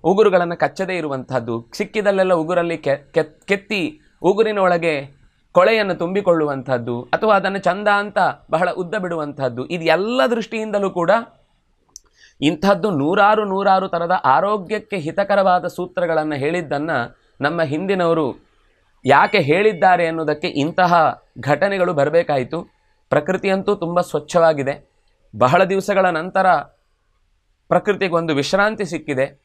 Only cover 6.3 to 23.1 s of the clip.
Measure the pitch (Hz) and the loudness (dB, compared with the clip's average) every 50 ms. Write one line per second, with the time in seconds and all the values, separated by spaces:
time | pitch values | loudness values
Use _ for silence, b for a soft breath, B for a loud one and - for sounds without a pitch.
6.3 | 170 160 151 147 139 135 123 135 131 120 117 120 120 120 123 - - 160 214 220 | 2 2 0 -2 -2 -6 -4 -4 -4 -4 -2 -4 -6 -6 -4 -4 -4 -2 2 2
7.3 | 208 196 180 190 196 196 - 180 180 196 208 208 208 202 202 208 - 202 185 151 | 2 2 2 -2 -6 -2 -2 -2 -2 0 0 0 0 0 -2 -4 -2 0 0 0
8.3 | 123 - _ _ 156 160 185 180 - - 180 170 180 214 185 180 170 160 151 143 | -2 -6 _ _ -2 0 0 -2 -2 -4 -8 -6 -6 -6 -6 -6 -6 -6 -6 -8
9.3 | 139 139 135 127 117 117 127 - 175 175 160 160 160 170 196 220 247 254 262 254 | -6 -4 -4 -4 -4 -6 -8 -6 -6 -4 0 0 2 2 0 -2 0 0 0 0
10.3 | 233 233 220 - 226 220 220 220 208 202 202 190 180 175 170 165 196 233 226 - | 0 -2 -4 -6 -8 -8 -6 -4 -4 -2 -2 -2 -2 -2 0 2 2 0 0 -8
11.3 | _ _ _ _ _ _ _ _ _ _ _ _ _ - b b b b b b | _ _ _ _ _ _ _ _ _ _ _ _ _ -20 b b b b b b
12.3 | b b 139 151 151 151 - 196 202 175 165 214 185 139 139 151 180 202 202 208 | b b 0 0 0 2 2 2 2 2 2 -2 -2 0 0 0 2 4 4 4
13.3 | 214 214 214 202 190 190 196 202 190 190 190 190 - 170 170 170 180 - - 131 | 4 2 0 -2 -2 0 2 2 2 2 0 -2 -4 -4 -2 -2 -2 0 4 4
14.3 | 131 151 175 202 214 208 185 - 143 131 - _ 202 190 143 156 156 - 196 196 | 4 4 2 0 -2 -4 -4 -6 -8 -8 -6 _ -8 -6 -6 -4 -2 -4 -2 0
15.3 | 202 196 190 190 180 180 180 175 - - 180 180 - 180 175 165 165 156 156 156 | 2 2 4 4 2 2 0 -4 -6 -8 -10 -8 -4 -4 -2 0 0 -2 -2 -2
16.3 | 151 139 135 147 170 180 170 139 147 147 147 165 156 127 117 - - _ _ _ | -4 -2 -2 -2 -2 -4 -4 -4 -6 -6 -4 -4 -4 -4 -4 -6 -10 _ _ _
17.3 | _ _ 139 147 165 170 165 139 143 156 185 190 196 185 175 165 165 160 156 123 | _ _ -4 -4 -2 -2 -2 -2 -2 -4 -2 -2 -2 0 2 0 2 0 0 -4
18.3 | 98 - _ _ _ _ _ _ _ _ _ _ _ _ _ 127 135 143 170 - | -6 -10 _ _ _ _ _ _ _ _ _ _ _ _ _ 4 6 6 6 4
19.3 | - 202 160 135 151 185 208 220 208 165 196 185 180 175 170 165 160 160 160 151 | 2 0 2 2 2 4 2 2 2 4 4 4 4 4 2 -2 -2 -2 -2 -2
20.3 | 151 151 - 180 - 147 139 160 160 - 185 175 175 170 156 135 - - _ _ | -4 -2 -4 -6 -2 -2 -2 -2 0 0 2 4 4 4 4 2 0 -4 _ _
21.3 | _ - 120 139 147 139 - 202 202 190 180 180 175 143 139 147 151 170 175 - | _ -10 -2 -2 0 0 0 -2 0 0 -2 0 0 0 0 2 2 0 0 2
22.3 | 147 135 127 - 156 165 - _ _ _ _ _ _ _ _ _ | -2 -2 -2 -4 -8 -10 -10 _ _ _ _ _ _ _ _ _